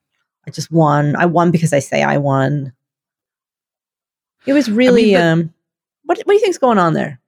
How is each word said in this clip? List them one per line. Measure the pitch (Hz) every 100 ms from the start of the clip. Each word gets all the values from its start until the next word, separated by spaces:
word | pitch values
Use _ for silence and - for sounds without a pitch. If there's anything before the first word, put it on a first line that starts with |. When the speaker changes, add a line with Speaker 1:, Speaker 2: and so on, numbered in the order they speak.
| _ _ _ _ -
Speaker 1:
I |
just | 151 -
won. | 165 151 147 147 -
I | 175
won | 165 175
because | 165 165
I | 143
say | - 147
I | 143 143
won." | 139 135 135 147 135 - _ _ _ _ _ _ _ _ _ _ _ _ _ _ _ _ -
It |
was | 285 240
really, | 208 254 240 214 185
Speaker 2:
I | 170
mean, | 165
the |
Speaker 1:
um, | 165 - _ _ _ _
what, | - 349
what | -
do |
you | 415
think's | 440 339
going | 254 214
on | 170
there? | 147 127 131